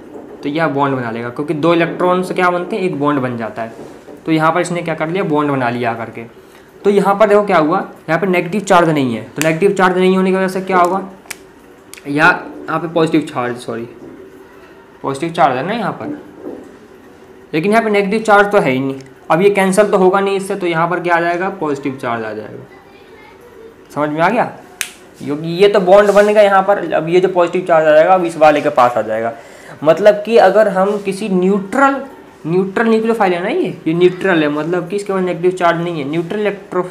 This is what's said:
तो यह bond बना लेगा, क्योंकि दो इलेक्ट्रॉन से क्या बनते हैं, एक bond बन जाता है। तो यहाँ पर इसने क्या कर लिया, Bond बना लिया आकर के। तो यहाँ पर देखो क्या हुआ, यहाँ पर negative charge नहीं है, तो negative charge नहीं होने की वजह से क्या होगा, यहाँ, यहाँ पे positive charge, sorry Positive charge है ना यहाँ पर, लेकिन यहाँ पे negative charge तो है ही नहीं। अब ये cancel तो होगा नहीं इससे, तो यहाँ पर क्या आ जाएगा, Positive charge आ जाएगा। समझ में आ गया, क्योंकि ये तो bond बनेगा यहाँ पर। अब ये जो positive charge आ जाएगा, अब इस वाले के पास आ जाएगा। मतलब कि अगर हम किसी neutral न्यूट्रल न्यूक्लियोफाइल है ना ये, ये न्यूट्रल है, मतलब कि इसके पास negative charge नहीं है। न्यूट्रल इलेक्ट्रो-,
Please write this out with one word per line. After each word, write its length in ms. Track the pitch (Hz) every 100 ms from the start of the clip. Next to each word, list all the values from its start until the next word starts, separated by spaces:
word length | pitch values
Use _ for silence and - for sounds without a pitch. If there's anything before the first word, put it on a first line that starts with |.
| - - - -
तो 60 | 143
यह 180 | 151 160
bond 260 | 139 143 131
बना 160 | 120
लेगा, 180 | 113 120
क्योंकि 240 | 123 147 156
दो 180 | 160
इलेक्ट्रॉन 500 | 170 165 165 180 180
से 100 | 185
क्या 160 | 180 180
बनते 260 | 175 175 185
हैं, 80 |
एक 160 | 185 147
bond 200 | 143 143
बन 180 | 127 117
जाता 240 | 110 113
है। 320 | 113 - - - - - -
तो 60 |
यहाँ 200 | 156 160
पर 80 | 175
इसने 200 | 165 175
क्या 120 | 170 156
कर 140 | 160
लिया, 140 | 185
Bond 280 | 170 147 147
बना 180 | 139 120
लिया 220 | 120 120
आकर 180 | 113 113
के। 140 | 113 117 - - - - -
तो 80 | 202
यहाँ 240 | 202 185 196
पर 120 | 214
देखो 160 | 208
क्या 140 | 202 175
हुआ, 200 | 151 190 - - -
यहाँ 100 | 165
पर 60 | 196
negative 340 | 180 170 202
charge 280 | - 180 165
नहीं 260 | 151 127 110
है, 60 | 110 -
तो 60 |
negative 320 | 160 160 196
charge 240 | 196 180 180
नहीं 180 | 185 190
होने 160 | 185
की 60 | 190
वजह 100 | 190
से 140 | 190
क्या 160 | 190 185
होगा, 240 | 175 190 196 - - - - - - - - - 143
यहाँ, 580 | 143 165 185 - - -
यहाँ 120 | 160
पे 80 | 165
positive 340 | 170 160 160
charge, 340 | 143 135 120 120
sorry 300 | - 117 117 - - - - - - - - - - -
Positive 280 | 135 135 165
charge 260 | 170 151 127
है 80 | 165
ना 60 |
यहाँ 180 | 233 175
पर, 240 | 135 104 147 - - - - - - - - - - - - -
लेकिन 180 | 151 190
यहाँ 120 | 220
पे 60 | 214
negative 320 | 202 196 220
charge 300 | 220 208 202
तो 80 | 208
है 120 | 160
ही 80 | 131
नहीं। 200 | 135 135 - - -
अब 100 | 160
ये 80 | 196
cancel 400 | 196 190 196 208
तो 60 | 190
होगा 220 | 185 196
नहीं 160 | 196 196
इससे, 200 | 190 190
तो 120 | 180
यहाँ 200 | 160 170
पर 100 | 175
क्या 160 | 170 170
आ 40 |
जाएगा, 280 | 170 175 190
Positive 460 | 190 156 139 143 131
charge 220 | 127 117
आ 100 | 110
जाएगा। 300 | 107 107 120 123 - - - - - - - - - - - - 139
समझ 140 | 151
में 120 | 151
आ 80 | 175
गया, 160 | 226 165 - - - - - - -
क्योंकि 280 | 127 151 165
ये 140 | 170 202
तो 120 | 208
bond 300 | 180 202 208
बनेगा 300 | 196 208 214
यहाँ 200 | 202 196
पर। 280 | 190 202 160
अब 160 | - 160
ये 100 | 175
जो 100 | 180
positive 360 | 180 175 180 170
charge 200 | 165 156
आ 40 |
जाएगा, 220 | 151 170
अब 120 | 185 170
इस 120 | 165
वाले 240 | 156 147
के 80 | 143
पास 260 | 143 123 117
आ 40 |
जाएगा। 320 | 107 110 113 - - - - -
मतलब 380 | 147 165 208 196 -
कि 120 | 226
अगर 280 | 190 202 220
हम 300 | 185 196 208
किसी 320 | 196 190 214
neutral 720 | 185 185 202 190 269 277 277 - - - - 156
न्यूट्रल 420 | 180 190 233 226
न्यूक्लियोफाइल 460 | 220 220 226 190
है 80 | 175
ना 60 | 196
ये, 280 | 349 240 - 160
ये 60 |
न्यूट्रल 500 | 170 180 175 196 170
है, 60 | 147
मतलब 380 | 147 156 180 170
कि 60 | 202
इसके 180 | 202
पास 100 | 190
negative 280 | 185 170 180
charge 300 | 180 175 165
नहीं 180 | 170 165
है। 100 | 135
न्यूट्रल 300 | 165 170 208
इलेक्ट्रो-, 460 | 202 196 - 180 180